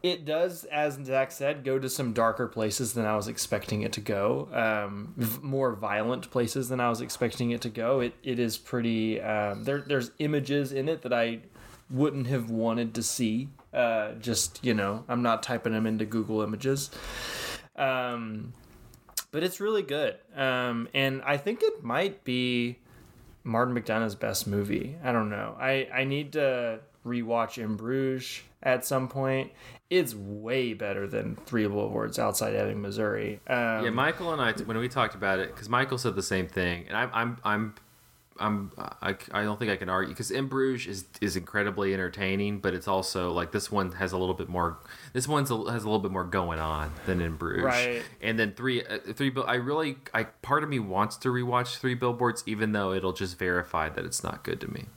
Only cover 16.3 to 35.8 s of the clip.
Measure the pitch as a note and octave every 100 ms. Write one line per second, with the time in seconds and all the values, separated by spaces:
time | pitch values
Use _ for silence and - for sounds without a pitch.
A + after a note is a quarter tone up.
16.3 | A2 G#2+ G#2+ C3+ C#3 C#3 - - - -
17.3 | - - - - - C#3 C3 B2 A#2+ A2+
18.3 | G#2+ A#2 - - - - - - - -
19.3 | D3+ F3+ - G3+ G#3+ C3+ D3 C3+ - _
20.3 | C#3+ C3+ B2+ B2 A#2 A#2 C3+ C3+ C3 -
21.3 | G3 G3 A#3+ A4 A4 A#2+ C3 G3 G3 -
22.3 | B2+ B2 A#2+ A#2+ A#2+ - - - - -
23.3 | - - A2+ B2 A#2+ A2 A2 A2 G2+ A2
24.3 | G#2+ - G2+ G2+ A2 A2+ E3 C3+ A#2+ G#2
25.3 | G#2 G#2+ - C3 C3+ C3 B2+ C3+ C#3+ C#3+
26.3 | D3+ C#3 B2+ A#2 A2 - _ A#2+ A#2+ A2+
27.3 | A#2 A2 - G#2+ G#2+ A2+ C3+ C3+ C3 B2+
28.3 | - - _ C3+ B2+ - C3+ B2+ C3+ C3+
29.3 | C3+ C3+ - - - _ F3+ C#3 G#2+ G2
30.3 | G#2 A2 C3 B2 G#2+ G#2 G2 G2 G#2+ G#2+
31.3 | A2 - A#2+ G#2 G2+ G#2 A2 A2 A2 A2
32.3 | G#2 G#2+ G#2 G#2 G#2 G2+ G#2 G#2+ G#2 G#2+
33.3 | G#2 - B2 A#2+ A2 A2+ A#2 D3 E3 E3+
34.3 | D#3 A#2 G#2+ G#2+ A2+ B2+ B2+ A2 G2 G2
35.3 | F#2+ F#2+ - G#2 B2